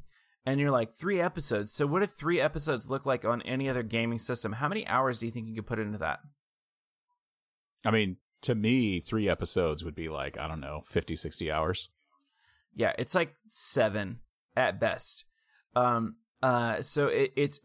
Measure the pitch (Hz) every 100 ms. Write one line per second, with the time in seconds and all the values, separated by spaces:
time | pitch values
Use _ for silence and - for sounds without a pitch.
0 | - _ _ _ 131 139 143 127 113 -
1 | 180 185 175 - - 107 104 - 143 175
2 | 202 - 156 170 151 156 147 123 117 135
3 | 135 123 110 120 - 131 135 123 110 113
4 | 117 117 - 123 107 113 151 214 - 123
5 | 131 117 117 117 110 110 107 113 104 107
6 | 78 - - _ _ _ _ _ _ _
7 | _ _ _ _ _ _ _ _ 110 110
8 | 98 92 _ _ - 113 110 131 107 90
9 | - 110 98 82 98 95 82 76 80 78
10 | 80 73 69 - 78 78 71 76 - 87
11 | - 78 78 - 78 78 80 92 - _
12 | _ _ _ _ _ _ _ 107 107 -
13 | - 185 156 - _ - - - 110 104
14 | 98 120 - _ _ - 120 95 110 -
15 | - - - _ _ _ _ 123 123 117
16 | 113 - _ _ 131 120 120 107 - 147
17 | 143 104 135 - 143 -